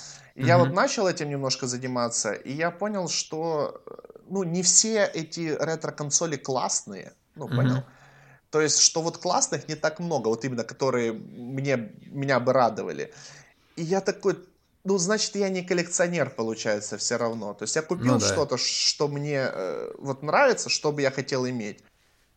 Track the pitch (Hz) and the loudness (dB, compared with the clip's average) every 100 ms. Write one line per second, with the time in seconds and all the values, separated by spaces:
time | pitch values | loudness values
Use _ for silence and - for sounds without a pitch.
0 | - - - - 139 175 139 175 269 247 | -18 -20 -16 0 6 6 6 4 2 2
1 | 190 170 147 143 135 127 127 123 127 123 | 2 0 -2 -2 -2 -2 -2 -4 -2 0
2 | 120 - 107 98 - 143 165 170 208 208 | 0 0 -2 -2 -4 -2 -2 -2 -4 -2
3 | 165 - - 156 165 151 127 - - - | -2 -4 -4 -4 -2 -2 -2 -6 -16 -18
4 | - - - 190 175 175 185 - 220 220 | -18 -20 -6 -4 -2 0 4 6 6 4
5 | 196 165 160 170 165 147 151 160 151 143 | 2 0 -6 -4 -2 0 -2 -2 -6 -6
6 | 147 - 165 143 - 127 196 - - 98 | -2 0 0 -4 -2 -2 0 -2 -4 -12
7 | - - _ 160 139 120 127 131 127 - | -14 -20 _ -14 -4 2 2 2 -4 -14
8 | - - - - _ 151 151 - - 165 | -20 -20 -20 -20 _ 2 4 4 4 4
9 | 165 160 175 214 - 151 - 151 156 156 | -2 -2 0 2 2 -2 -6 -2 -2 -2
10 | 175 147 113 113 135 120 113 - 135 123 | -2 0 0 0 -2 -4 -6 -2 0 2
11 | 117 110 - - 120 135 135 127 107 - | 0 -2 -10 -14 -10 -4 0 0 -2 -14
12 | - 139 139 127 123 131 117 101 95 71 | -12 -4 2 2 4 4 4 2 -6 -6
13 | 71 - - - - _ _ - 165 190 | -8 -12 -20 -20 -20 _ _ -8 -2 0
14 | 190 190 196 175 - _ _ _ 190 196 | 0 -2 0 -2 -6 _ _ _ -2 0
15 | 175 214 - 202 196 185 180 180 175 - | 2 0 -2 -2 -2 -2 0 0 0 0
16 | 175 175 127 - 113 110 117 104 - 104 | 2 2 -2 -2 -4 -2 0 -2 -2 -4
17 | - 117 117 113 104 101 107 156 160 - | -2 0 -2 -2 -8 -6 -4 -2 -2 0
18 | 120 120 101 98 143 123 - - - - | 4 4 4 2 0 0 -2 0 0 2
19 | 147 143 147 143 127 - 92 65 55 - | 0 -2 -2 -2 -2 -2 -4 -4 -8 -8
20 | 139 135 147 185 277 208 - - 151 147 | -8 -6 0 4 4 2 0 0 0 2
21 | 135 131 131 135 127 123 104 - _ _ | 0 0 -2 -2 -2 -4 -6 -10 _ _
22 | _ _ _ | _ _ _